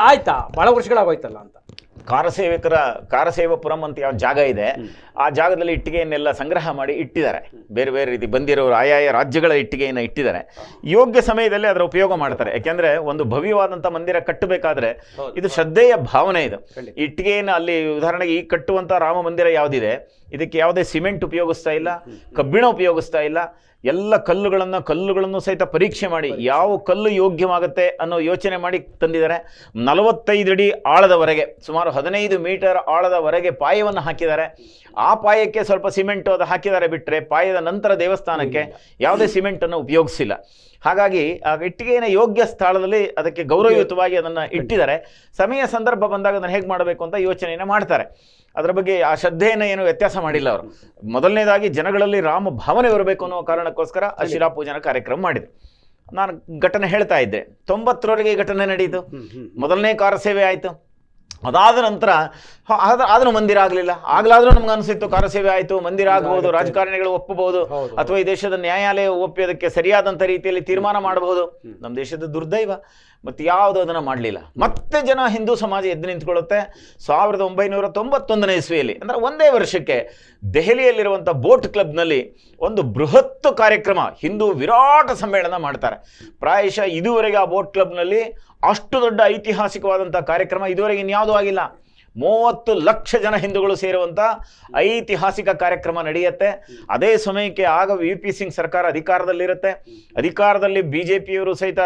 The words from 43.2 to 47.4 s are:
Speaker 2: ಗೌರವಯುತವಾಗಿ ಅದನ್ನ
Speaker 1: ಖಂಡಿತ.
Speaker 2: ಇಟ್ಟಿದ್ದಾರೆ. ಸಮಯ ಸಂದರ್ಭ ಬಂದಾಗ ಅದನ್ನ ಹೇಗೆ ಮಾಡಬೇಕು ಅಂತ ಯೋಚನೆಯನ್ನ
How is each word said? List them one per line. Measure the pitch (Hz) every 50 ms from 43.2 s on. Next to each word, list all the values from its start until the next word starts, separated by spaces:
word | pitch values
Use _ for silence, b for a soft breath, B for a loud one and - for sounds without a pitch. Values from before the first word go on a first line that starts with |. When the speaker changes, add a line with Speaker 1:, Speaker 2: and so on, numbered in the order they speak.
| 156 165 156 170 165
Speaker 2:
ಗೌರವಯುತವಾಗಿ | 131 151 175 214 226 220 214 190 156 180 180 185 185 180
ಅದನ್ನ | 175 160 165 165 165
Speaker 1:
ಖಂಡಿತ. | 156 - -
Speaker 2:
ಇಟ್ಟಿದ್ದಾರೆ. | 170 131 - 226 196 151 135 143 165 - - - _ _ _ -
ಸಮಯ | - 190 208 262 269 262
ಸಂದರ್ಭ | - 233 233 220 226 233 196
ಬಂದಾಗ | 208 208 202 202 196 202 202
ಅದನ್ನ | 196 180 180
ಹೇಗೆ | 180 202 185
ಮಾಡಬೇಕು | 185 185 175 180 175 175 170 170
ಅಂತ | 165 180
ಯೋಚನೆಯನ್ನ | 202 185 185 185 185